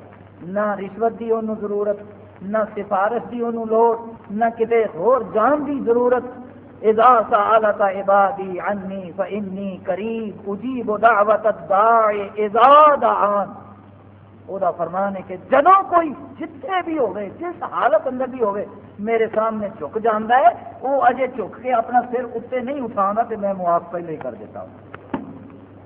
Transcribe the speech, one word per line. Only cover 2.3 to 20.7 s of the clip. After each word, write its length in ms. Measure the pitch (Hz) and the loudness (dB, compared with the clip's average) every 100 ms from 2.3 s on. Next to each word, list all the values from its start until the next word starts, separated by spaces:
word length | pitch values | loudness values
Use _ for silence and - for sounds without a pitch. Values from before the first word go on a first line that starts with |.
| - | -16
نہ 160 | 190 220 202 202 | -6 -4 -4 -6
سفارش 560 | 202 196 208 233 - | -4 0 0 0 -6
دی 80 | 240 | -6
اونوں 240 | 233 233 226 | -4 -4 0
لوڑ، 300 | 226 233 226 - - - | 4 4 2 -6 -18 -10
نہ 140 | 202 226 226 | -2 -2 0
کتے 260 | 226 233 214 | 0 2 2
ہور 260 | 160 202 262 190 | 0 2 2 2
جان 340 | 202 233 302 285 | 2 2 2 -2
دی 140 | 277 | -4
ضرورت۔ 380 | 208 240 247 247 - - - - - - | 0 2 4 2 -2 -14 -18 -20 -20 -2
"اذا 380 | 208 214 233 240 220 | 0 6 6 6 4
سألك 500 | 226 202 226 214 202 | 2 4 4 4 2
عبادي 800 | 202 196 190 202 196 180 190 175 | 0 0 2 4 4 0 -6 -6
عني 520 | 170 208 185 190 180 190 | -4 -6 -6 -10 -10 -6
فإني 600 | 180 202 196 190 196 180 | -6 -4 -6 -8 -8 -10
قريب 680 | - 180 226 226 214 170 196 | -6 -6 -4 -6 -8 -10 -8
أجيب 520 | 202 240 254 208 208 | -8 -6 -6 -4 2
دعوة 420 | 226 214 208 208 | 4 4 4 2
الداع 680 | 214 208 - 196 220 233 220 208 202 214 | 2 -2 0 2 4 4 2 0 -6 -4
إذا 580 | 214 214 254 294 302 285 | -2 6 8 10 8 6
دعان۔" 460 | 226 196 202 202 185 - - - - - - - - - - | 2 2 0 0 -4 -8 -18 -20 -20 -20 -20 -20 -20 -20 -12
او 120 | 190 | -4
دا 120 | 180 | -2
فرمان 460 | 165 165 180 202 190 | -2 -6 -4 -4 -6
ہے 60 | - | -10
کہ 100 | 180 | -12
جدوں 460 | - 262 320 381 | 0 4 6 6
کوئی 300 | 381 339 320 - - - | 4 0 0 -6 -14 -14
جتھے 420 | 330 - 539 370 | -14 -12 -4 -4
بھی 140 | 339 320 | -2 -2
ہوئے، 320 | 220 196 196 - | -2 -2 -10 -10
جس 240 | 349 - | -10 -8
حالت 440 | - 160 220 302 269 | -8 0 2 2 0
اندر 200 | 254 254 | -6 -6
بھی 180 | 247 | -2
ہوئے، 220 | 214 202 170 - - - | -2 -2 -8 -12 -20 -10
میرے 280 | 208 226 220 | -2 0 0
سامنے 340 | 214 220 214 202 - | 0 -2 -4 -8 -8
جھک 200 | 147 220 | -8 -2
جاندا 340 | 226 214 220 254 | 0 0 2 6
ہے۔ 320 | 339 - - | 6 4 -10